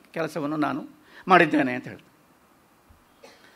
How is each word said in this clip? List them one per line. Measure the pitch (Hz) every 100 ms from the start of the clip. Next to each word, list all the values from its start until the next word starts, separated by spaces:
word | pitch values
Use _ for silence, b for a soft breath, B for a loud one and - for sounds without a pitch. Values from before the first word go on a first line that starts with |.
| _
ಕೆಲಸವನ್ನು | - 160 170 143 156
ನಾನು | 143 131 - - B B -
ಮಾಡಿದ್ದೇನೆ | 180 165 147 131
ಅಂತ | 123 127
ಹೇಳ್ತಾರೆ. | 98 - _ _ _ _ _ _ _ _ - _ _ - b b